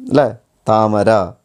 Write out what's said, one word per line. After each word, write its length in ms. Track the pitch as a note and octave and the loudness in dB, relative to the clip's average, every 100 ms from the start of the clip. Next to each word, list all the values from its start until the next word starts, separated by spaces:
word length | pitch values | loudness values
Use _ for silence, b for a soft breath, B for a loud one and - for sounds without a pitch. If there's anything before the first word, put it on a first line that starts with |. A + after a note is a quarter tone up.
| B3+ | -4
അല്ലേ, 240 | C3+ C3 A#2 _ _ - | 0 0 -4 _ _ -2
താമര. 600 | A2 A2 G#2+ G2+ A2 F2+ - | 0 0 0 2 0 -2 -10